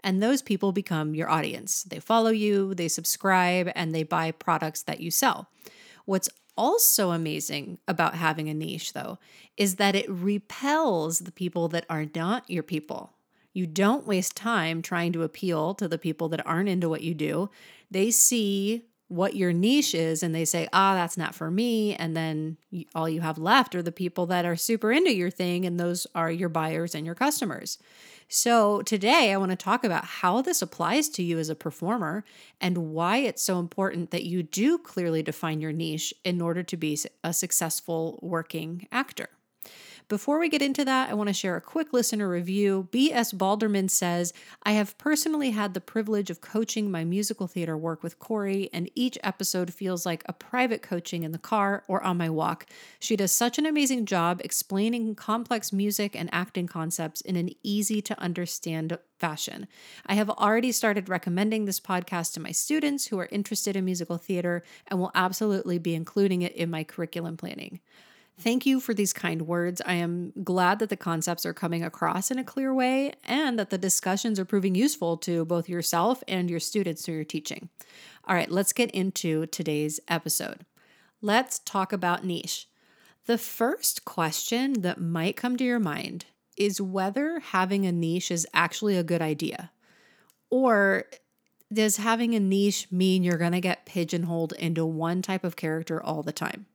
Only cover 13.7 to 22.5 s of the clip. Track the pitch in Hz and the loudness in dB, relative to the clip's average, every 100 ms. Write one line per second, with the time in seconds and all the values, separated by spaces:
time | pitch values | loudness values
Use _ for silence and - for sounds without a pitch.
13.7 | 156 202 269 - 190 185 - 226 226 160 | 2 4 4 0 -2 -2 -6 -2 0 0
14.7 | 165 165 175 170 165 160 - 190 160 156 | -2 -2 -2 0 0 -4 -4 -2 0 0
15.7 | 202 185 165 165 156 165 160 - 165 202 | -2 -4 -2 -4 -2 -2 -4 -2 0 2
16.7 | 185 170 160 165 160 151 156 202 - - | 0 0 -2 -4 -2 -2 -2 -4 -8 -20
17.7 | - _ 190 214 233 - 240 208 202 196 | -20 _ 0 2 6 4 4 2 2 0
18.7 | 233 - _ _ 175 190 196 180 170 202 | -2 -6 _ _ 0 0 2 2 4 6
19.7 | 285 285 165 160 160 175 160 160 170 165 | 4 4 0 0 0 0 0 0 0 2
20.7 | 185 196 190 170 - 156 - 160 180 240 | 4 6 4 0 -2 -4 -4 -2 0 2
21.7 | 226 208 - 165 160 160 156 156 | 2 0 0 -2 -2 -2 -2 -4